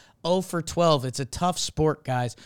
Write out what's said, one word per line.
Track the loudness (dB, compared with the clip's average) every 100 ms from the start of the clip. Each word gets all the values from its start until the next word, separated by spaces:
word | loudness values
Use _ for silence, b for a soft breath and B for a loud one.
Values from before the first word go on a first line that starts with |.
| b b
Oh | 0 0
for | 0 -4
twelve. | -4 2 4 4 2
It's | -6
a | -6
tough | -2 -2 -2
sport, | -4 0 0 0
guys. | -2 -2 -2 -6